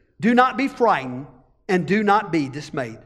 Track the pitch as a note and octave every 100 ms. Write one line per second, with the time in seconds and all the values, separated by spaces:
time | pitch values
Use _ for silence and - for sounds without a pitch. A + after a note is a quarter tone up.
0 | _ _ G3 A#3+ B3+ A#3+ C4+ - A3+ D#3
1 | C3 B2+ D3 - _ _ - F#3 D3 G3+
2 | G#3 G3+ G3+ D#3+ C3+ C3+ D3 D3 A#2+ A2